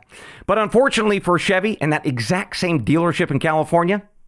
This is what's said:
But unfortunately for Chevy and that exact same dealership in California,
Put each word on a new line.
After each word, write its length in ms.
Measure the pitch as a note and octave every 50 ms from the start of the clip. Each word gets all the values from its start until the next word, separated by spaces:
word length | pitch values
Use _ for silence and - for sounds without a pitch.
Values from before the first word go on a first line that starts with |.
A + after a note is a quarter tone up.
| _ _ - - - - - - -
But 120 | - G3 A3
unfortunately 640 | G#3+ F3 - A3+ C4+ C#4 - A#3 G#3+ G#3+ G#3 G3
for 180 | - F3+ F3 E3
Chevy 420 | - - F#3+ F#3 F#3+ A3 - -
and 120 | - D#3
that 140 | D3+ D3+ -
exact 500 | D3+ B2+ A#2+ G#2+ - F3+ F#3 G#3 - -
same 280 | - F#3 F3 E3+ C#3+ A2
dealership 460 | C#3 C#3 E3 E3+ E3+ - - F3 -
in 80 | D3 C3+
California, 640 | - D#3+ D#3 D#3 D3+ - E3+ E3+ E3+ F3+ G3+ G#3 G3+ _ _ - -